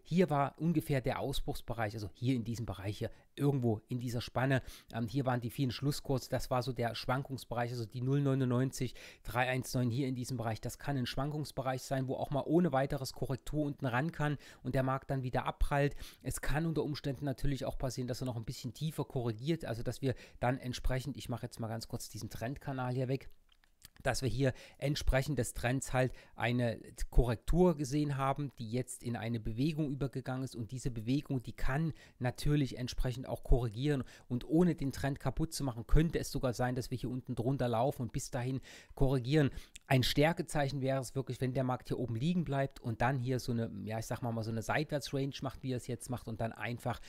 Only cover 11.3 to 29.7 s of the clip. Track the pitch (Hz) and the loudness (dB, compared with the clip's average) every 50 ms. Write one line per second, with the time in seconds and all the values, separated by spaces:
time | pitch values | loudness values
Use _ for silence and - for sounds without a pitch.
11.3 | 151 151 143 - - - 120 131 131 131 - - 139 131 131 127 131 - - - | -4 -4 -6 -6 -6 -4 -4 -4 -4 -4 -4 -2 -2 -2 0 -2 -2 -4 -2 -2
12.3 | 151 135 - - 151 175 185 165 135 131 139 - - - - - - - 139 - | -2 -2 2 4 4 6 6 6 4 2 2 2 -2 -4 -6 -6 -6 -4 -4 -4
13.3 | 135 - - - - 151 147 143 139 - 135 131 113 123 143 165 - - 151 147 | -4 -6 -4 -4 -2 0 0 -2 -2 -2 -2 0 2 2 0 0 0 0 0 0
14.3 | 147 - - - - - - 127 127 135 131 127 131 135 - - 139 135 127 131 | 0 -2 -8 -16 -18 -10 -6 -2 0 2 2 2 0 -2 -2 -2 -4 -2 -2 -2
15.3 | - 127 120 139 - - - - 147 143 143 143 - - - - - - - - | -2 -2 -2 0 2 2 2 4 4 4 4 2 2 -2 -12 -14 -14 -10 -8 -6
16.3 | - - - - - 151 165 165 156 151 113 143 147 - - 147 131 - 143 143 | -6 -2 0 2 2 2 2 2 2 0 0 0 -2 -4 -4 -4 -4 -2 -2 -4
17.3 | 127 - - 139 139 123 - 113 - - - 131 - - 127 120 123 - 131 127 | -2 0 2 0 0 0 -2 -4 -4 -2 -2 -2 -2 -4 -4 -4 -4 -4 -4 -4
18.3 | 113 117 110 - 127 - - 123 104 - 147 160 - - 143 - - 131 117 123 | -4 -4 -6 -6 -8 -6 -8 -8 -6 -4 -6 -4 -2 -4 -4 -4 -2 -2 -2 -2
19.3 | 110 107 131 151 165 156 - - 117 110 - 127 113 - 135 131 113 - - - | -2 -2 -2 -2 -2 -2 -2 -6 -4 -4 -4 -4 -4 -2 -2 -2 -2 -2 -6 -16
20.3 | - - - 123 131 127 - 123 120 - - - 127 131 123 143 123 - - - | -6 -2 0 0 0 0 -2 -6 -4 0 0 2 2 0 -2 -4 -8 -8 -6 -6
21.3 | 123 113 - 120 - - 117 107 113 113 - - - 117 - - - 110 113 107 | -6 -6 -6 -10 -8 -8 -6 -6 -6 -6 -6 -6 -8 -8 -8 -8 -10 -10 -10 -8
22.3 | - - 113 120 143 - - - 135 131 127 127 123 131 131 123 135 131 - - | -8 -6 -6 -6 -6 -6 -6 -6 -4 -2 -2 -2 0 0 0 0 -2 -2 -4 -8
23.3 | - - _ _ _ _ _ _ _ _ - - _ - - 131 113 - 131 127 | -16 -18 _ _ _ _ _ _ _ _ -20 -20 _ -4 -2 -2 0 0 0 0
24.3 | 117 123 139 131 - - - - - - - 139 151 - - - - 131 139 - | 2 2 2 2 0 -2 -10 -20 -12 -4 -2 -2 -2 0 2 4 4 4 4 2
25.3 | 147 123 117 - - - - 120 131 135 - - - 127 131 120 - - - - | 0 0 0 -2 -2 -2 0 0 0 0 -2 0 2 2 2 2 0 -6 -16 -16
26.3 | - - 107 120 120 123 123 117 104 - - - - - - - - - 120 117 | -8 -2 0 2 2 2 2 0 0 -4 -8 -10 -4 -4 -2 4 6 6 6 6
27.3 | 120 - - - - 170 185 180 165 143 151 120 135 151 151 147 139 135 135 135 | 4 -2 2 4 6 6 8 6 6 2 0 0 2 2 2 2 0 0 0 0
28.3 | 139 143 147 135 - - 117 107 110 127 127 - - - - 123 117 110 104 117 | 0 -2 -4 -6 -6 -8 -8 -4 -2 -2 -2 -4 -8 -8 -6 -6 -4 -4 -2 -2
29.3 | 117 113 107 113 107 113 135 165 | -2 -2 -2 -2 0 2 0 0